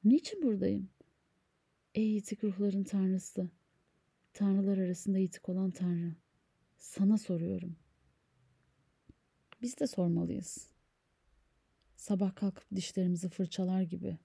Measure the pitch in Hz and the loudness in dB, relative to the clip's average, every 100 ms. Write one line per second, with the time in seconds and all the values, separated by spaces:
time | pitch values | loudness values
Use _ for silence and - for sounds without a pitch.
0 | 202 277 - 415 294 202 190 202 190 _ | 8 6 4 -2 0 2 2 0 -4 _
1 | - _ _ _ _ _ _ _ _ - | -20 _ _ _ _ _ _ _ _ -2
2 | 220 214 202 208 214 185 202 196 190 202 | 0 0 -2 -4 -2 0 0 0 0 0
3 | 190 185 - - 180 - _ _ _ _ | 2 0 -2 -6 -6 -8 _ _ _ _
4 | _ _ _ - 202 196 196 196 185 180 | _ _ _ -2 2 4 2 2 0 -2
5 | - 190 185 - - 180 190 180 180 175 | 0 2 2 -2 -4 -2 -2 0 0 0
6 | 170 165 _ _ _ _ _ _ - - | -2 -6 _ _ _ _ _ _ -18 2
7 | 196 214 - 175 170 190 175 160 _ _ | 4 4 2 -2 -2 -4 -6 -12 _ _
8 | _ _ _ _ _ _ _ _ _ _ | _ _ _ _ _ _ _ _ _ _
9 | _ - _ _ _ - 240 - 269 - | _ -20 _ _ _ -10 -10 -4 -4 0
10 | 175 170 170 190 180 - - _ _ _ | 2 2 0 -4 -6 -12 -16 _ _ _
11 | _ _ _ _ _ _ _ _ _ _ | _ _ _ _ _ _ _ _ _ _
12 | - 202 196 190 202 - - 190 175 - | -2 0 0 0 -4 -4 -8 -6 -4 0
13 | 180 180 185 - 185 - 185 185 180 175 | 0 0 -2 -4 -4 -2 0 0 0 -4
14 | - 160 | -8 -8